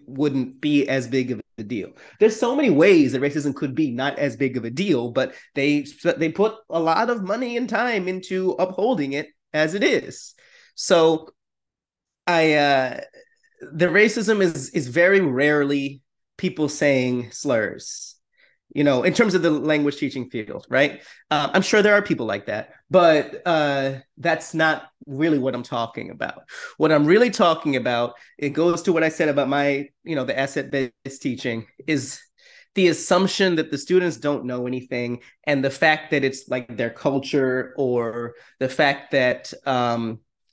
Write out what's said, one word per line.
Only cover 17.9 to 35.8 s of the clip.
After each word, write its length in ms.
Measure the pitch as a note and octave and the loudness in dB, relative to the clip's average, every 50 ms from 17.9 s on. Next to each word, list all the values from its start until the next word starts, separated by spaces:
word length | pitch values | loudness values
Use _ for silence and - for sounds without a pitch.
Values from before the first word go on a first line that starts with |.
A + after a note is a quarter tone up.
| - - - - - _ _ _ _ _ _ _ _ _ _ _ - | -16 -16 -18 -20 -20 _ _ _ _ _ _ _ _ _ _ _ -4
you 120 | C#3+ D3 | 0 2
know, 180 | D3 C3+ B2 - | 2 2 2 2
in 100 | F3+ D3 | 0 2
terms 220 | - A#3 G#3 F3 | 2 2 2 2
of 80 | F3+ D#3+ | 2 2
the 80 | E3+ | 2
language 460 | D#3 C#3+ B2 D#3 D3+ D3 D3 C#3+ C#3+ | 0 0 0 0 0 2 0 -2 -2
teaching 340 | - D3+ C3 - C3+ A#2+ - | -2 -6 -6 -6 -8 -12 -8
field, 380 | - A#2 G#2 - - G2 - - | -10 -10 -10 -10 -12 -14 -10 -2
right? 320 | A#2+ C3 - G3 - - - - - - _ - D3+ | 0 2 2 2 0 -8 -20 -20 -20 -20 _ -4 -2
Uh, 180 | D3 D3 C#3 - | -2 -2 0 0
I'm 100 | G3 F#3+ | 0 0
sure 200 | - - G#3+ G3 | 4 4 4 6
there 120 | G#3 G#3 | 6 4
are 60 | G#3 | 4
people 260 | G3+ - D#3+ - A#2+ | 2 0 -4 -4 -2
like 200 | G#2+ G2+ G#2 - | -6 -6 -6 -6
that, 280 | - G#2 A2 A2 - - _ _ - | -6 -8 -8 -8 -12 -18 _ _ 4
but, 520 | - F#3 F3 E3 D#3 D3+ - - - - - | 4 6 6 8 6 4 2 -2 -8 -8 -2
uh, 500 | F3+ E3 D#3 D3 C#3+ C#3 C#3 C3+ C3+ C3+ C3 - _ _ - | 0 0 2 2 0 0 0 -2 -4 -4 -6 -14 _ _ -6
that's 360 | C3+ E3+ D#3+ D#3 - - - | -2 -2 -2 -2 -4 -6 0
not 300 | D#3+ D#3+ D#3 D3+ D3 - - _ _ - | 2 2 2 2 -2 -6 -16 _ _ -16
really 360 | C#3+ C3+ C3+ D#3 E3+ D3+ C#3 | -12 -4 -2 0 2 2 2
what 160 | B2+ C3 A#2+ | 0 -2 -4
I'm 80 | A#2+ A#2+ | -4 -8
talking 460 | - C#3 A#2 A#2 A2+ - - - - | -6 -6 -4 -6 -6 -8 -12 -14 -12
about. 340 | - - - - - - - - - - - - - | -8 -8 -8 -8 -8 -12 -16 -20 -18 -16 -16 -14 -4
What 160 | - D#3 D#3 D#3 | 0 2 4 4
I'm 120 | D3 D3 | 4 6
really 260 | D3+ F#3 A3 B3 A#3+ | 6 6 6 6 4
talking 440 | - - G3 E3+ D#3+ D#3+ - D3+ C3+ | 4 2 2 2 2 2 -2 -2 -2
about, 400 | B2+ A2+ B2 A#2+ A#2+ A#2+ A#2+ - - - _ _ - | -2 -2 0 0 0 -2 -2 -4 -12 -20 _ _ -6
it 120 | D3 C#3 | -6 -4
goes 320 | C#3+ D3+ E3 F3 E3+ E3+ - | -2 2 2 2 2 0 0
to 100 | G3 E3+ | 0 2
what 100 | D#3+ D#3+ | 2 2
I 60 | D#3 | 0
said 200 | D#3 - E3 D3+ | 0 0 0 0
about 200 | C#3 C#3+ C3+ C3 | 2 0 0 0
my, 400 | C#3+ C#3+ C#3+ C#3+ C#3 C#3 C#3+ - _ _ - | 0 0 0 0 0 -2 -4 -10 _ _ -10
you 100 | - D#3+ | -6 -4
know, 100 | C#3 B2+ | -4 -4
the 140 | A#2+ - C3 | -4 -2 -4
asset-based 840 | C3+ C3+ - C#3 C3+ C3 C#3 C3+ C3 A#2+ _ _ - C3+ - - | -4 -4 -4 -6 -6 -4 -4 -4 -4 -4 _ _ -16 -16 -14 -8
teaching, 460 | - C#3 A#2+ - - B2+ A2+ A2+ A2 _ _ _ - D#3 | -6 -6 -6 -4 -6 -6 -6 -6 -8 _ _ _ -6 -4
is 320 | D#3 C3+ A#2+ C#3 - - - _ _ _ _ _ - - _ _ - | -4 -4 -4 -6 -12 -16 -18 _ _ _ _ _ -20 -20 _ _ -2
the 100 | G3+ F#3 | 2 2
assumption 720 | E3+ D#3 D#3+ - - F#3 F3+ F#3+ - - - G3 F#3 F3 | 2 2 0 0 0 2 2 2 0 0 0 0 2 2
that 160 | D#3 D#3 - C#3+ | 0 -2 -4 -6
the 60 | C#3+ | -8
students 380 | - - F3+ F#3 F3+ F3 D3 | -4 2 2 2 2 2 -4
don't 280 | A2+ - D3 D3 B2+ - | -4 -4 -2 -2 -2 -4
know 240 | B2 B2 B2 B2 B2 | -6 -6 -6 -6 -6
anything, 520 | B2+ B2+ B2+ - C3 A#2+ A#2+ A#2+ A#2+ A#2+ - - _ _ - | -6 -8 -8 -8 -6 -6 -4 -6 -6 -8 -10 -20 _ _ -4
and 220 | D3+ D3 C3+ C3+ | -2 -2 0 0
the 60 | C3+ | -2
fact 420 | - - | -2 2